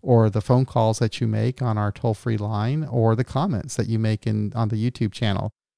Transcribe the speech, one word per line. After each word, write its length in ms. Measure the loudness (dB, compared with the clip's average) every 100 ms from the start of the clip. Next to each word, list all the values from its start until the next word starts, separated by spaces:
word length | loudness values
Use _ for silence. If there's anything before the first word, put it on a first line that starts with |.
or 300 | 4 4 6
the 100 | 2
phone 240 | 2 2
calls 360 | 2 2 2 2
that 200 | -2 0
you 60 | -2
make 340 | 0 -2 -2
on 160 | -2 0
our 160 | -2
toll-free 460 | -2 -2 -2 -2 -2
line, 460 | -2 -2 -2 -2
or 300 | -2 2 2
the 100 | 2
comments 500 | 0 -2 0 -2 -4
that 140 | -4 -2
you 100 | 0
make 280 | 0 0 -2
in, 260 | -2 -2
on 140 | -2 -2
the 220 | 0 -2
YouTube 220 | -2 -4
channel. 380 | -2 -2 -2 -4 _ _